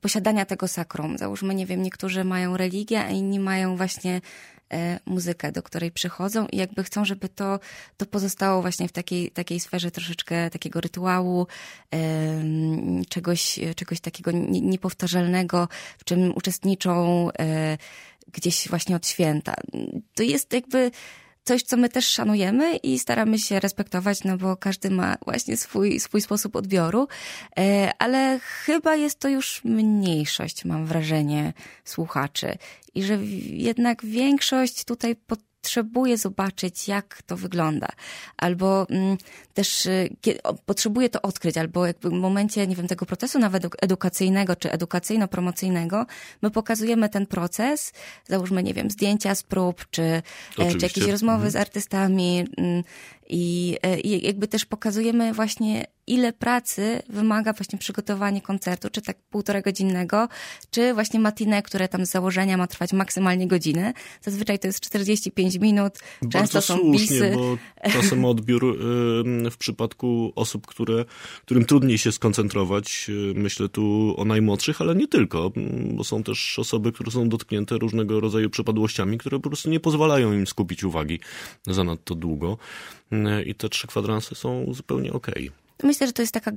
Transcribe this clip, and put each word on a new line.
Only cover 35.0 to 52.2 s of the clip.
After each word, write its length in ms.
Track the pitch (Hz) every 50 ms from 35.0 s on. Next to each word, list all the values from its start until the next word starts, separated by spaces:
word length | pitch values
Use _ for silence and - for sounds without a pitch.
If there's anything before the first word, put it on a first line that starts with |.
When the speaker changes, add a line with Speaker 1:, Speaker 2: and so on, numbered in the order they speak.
| - 233 233 220 _ _ 233 214 _ _ _ _ -
Speaker 1:
potrzebuje 520 | - - 240 226 220 233 247 254 262 240 220
zobaczyć, 720 | - 196 196 - 190 196 190 - - 185 180 - - -
jak 340 | 202 202 196 _ - - -
to 140 | _ 175
wygląda. 520 | 180 190 180 175 175 165 156 156 - - - - - - - - - - - -
Albo, 500 | _ - 175 180 175 190 190 190 196 190 -
mm, 260 | - 190 190 190 196 185 - - - - - _ _
też, 320 | - 202 - - - -
y, 300 | 190 185 190 185 - - -
kie-, 220 | - 220 - - -
o-, 120 | - -
potrzebuje 540 | - _ - 196 190 - 220 208 240 254 240
to 140 | - 226 -
odkryć, 340 | 196 185 - - 175 151
albo 300 | 165 160 165 170 175 180
jakby 240 | 170 170 _ - 175
w 20 | 165
momencie, 540 | 180 180 190 190 202 202 208 208 214 202
nie 100 | 185 185
wiem, 120 | 180 175 175
tego 180 | 185 175 -
procesu 320 | - - 180 - 262 - 294
nawet 240 | 233 202 185 190 180
eduk-, 120 | 175 - - -
edukacyjnego 760 | 190 185 180 - 185 - - 190 185 190 196 202 185 180
czy 120 | - - 170
edukacyjno-promocyjnego, 1400 | - 160 175 175 - 180 175 - 220 220 208 185 - - 180 180 175 - - 190 185 175 165 165 180 208 233 247 - - - - - _ -
my 80 | 214
pokazujemy 580 | 214 226 220 - 226 220 220 220 233 226 220 208
ten 180 | 214 202 196
proces, 640 | 196 - 180 170 175 - - 214 262 302 302 - - - - - - - - _ _
załóżmy, 340 | - 190 180 185 190 180 180
nie 120 | 202 -
wiem, 160 | - - 208
zdjęcia 440 | 202 - - 202 208 208 - 196 196
z 80 | - -
prób, 440 | _ - 190 185 180 175 - - -
czy, 120 | - - 165
e, 200 | 165 165 165 165 - - - - - -
czy 80 | - 202
Speaker 2:
Oczywiście. 240 | 175 175 - 170
Speaker 1:
jakieś 200 | 180 - 196 190 202 202
rozmowy 340 | 208 220 226 226 208 208
Speaker 2:
Mhm. 40 | 208 -
Speaker 1:
z 40 |
artystami, 880 | - 202 - - 208 196 - - 190 196 190 190 190